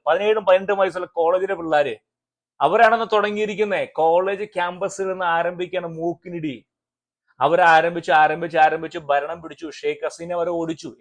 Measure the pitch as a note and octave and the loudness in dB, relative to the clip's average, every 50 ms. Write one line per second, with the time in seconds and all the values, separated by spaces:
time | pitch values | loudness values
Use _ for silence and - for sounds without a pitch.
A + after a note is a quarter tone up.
0 | - D3 D#3+ F#3 G3+ G#3+ A3 A3 G3+ G3 F#3 F#3+ G3 F#3+ G3+ G3 F#3+ F#3 D#3+ F3+ | 0 0 0 2 2 2 2 2 4 4 4 4 4 0 0 2 2 0 0 -4
1 | F3+ E3+ - E3+ E3 E3 F3+ F#3 F#3+ F#3+ G3 E3+ E3+ D#3+ D#3 D3+ D3 C3+ A2 G#2 | -8 -6 -4 0 0 2 2 0 0 -2 -4 -6 -2 0 2 2 2 0 -2 -8
2 | _ _ _ _ _ _ _ _ _ _ _ _ C#3 D3+ F3+ A3 A#3 A3 A3+ A3+ | _ _ _ _ _ _ _ _ _ _ _ _ 0 2 4 6 6 6 4 2
3 | A3+ A3 A3 G#3+ G3+ G#3 G#3 G#3 G#3+ G#3 G#3 F3 G#3+ G#3 F#3+ D#3+ C3+ - - - | 0 0 0 0 0 0 -2 -2 -4 -4 -2 -2 -2 -2 -2 -4 -4 -4 -2 0
4 | D#3+ E3 E3+ F3 F#3 F#3+ G3+ F#3+ G#3 G#3 - F3+ F3 F3+ F3+ F3+ G3 F#3+ - - | 2 2 2 2 2 0 -2 -4 -8 -8 -6 -6 -6 -4 -4 -6 -8 -8 -6 -6
5 | G3 F#3+ F#3 F#3 F#3 E3+ E3 E3 E3+ F3 F3+ F3 F3+ F3 F3+ F3+ F3 E3+ E3 D#3+ | -6 -6 -4 -4 -2 -2 0 0 -2 -2 -4 -6 -8 -6 -6 -8 -8 -8 -8 -6
6 | E3 F3 E3+ E3+ _ F#3 F3 E3+ D#3 D3+ B2+ A2+ - _ _ _ _ _ _ _ | -6 -6 -6 -6 _ -12 -10 -8 -8 -8 -8 -10 -14 _ _ _ _ _ _ _
7 | _ _ _ _ _ _ _ _ B2+ D3 E3 F3+ F3+ E3 E3 D#3+ E3 E3+ F3 E3+ | _ _ _ _ _ _ _ _ 0 2 4 4 6 6 6 6 4 2 -2 -4
8 | E3 - E3+ D#3 D#3 D3+ D#3 E3 E3+ E3 D#3 D#3+ D#3 D#3 D#3 D#3+ D#3+ D#3 - F3 | -2 2 4 4 4 4 2 -2 -6 -4 2 4 4 4 4 0 -6 -8 -10 -10
9 | D#3 C#3+ C#3+ C#3+ C#3+ D3+ E3 E3+ D#3+ D#3+ - - E3 D3+ - - - D3 D3+ D3 | -2 0 0 0 0 -2 -8 -10 -12 -16 -16 -14 -14 -14 -14 -6 -6 -6 -4 -4
10 | D#3+ D3+ - - E3+ E3+ F3 F3 E3+ F3 F3 E3+ E3 D#3+ D#3 - - C3 A2+ - | -6 -8 -8 -8 -10 -6 -4 -4 -2 -2 -2 -4 -4 -6 -8 -10 -12 -16 -16 -14